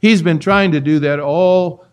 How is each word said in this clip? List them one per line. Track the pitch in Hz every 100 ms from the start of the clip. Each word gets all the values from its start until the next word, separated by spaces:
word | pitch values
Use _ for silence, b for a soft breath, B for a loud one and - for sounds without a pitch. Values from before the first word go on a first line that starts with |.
He's | 214 208
been | 170 160
trying | 190 202 196
to | 151
do | 143 151
that | 143 147
all | 143 160 185 185 180 - _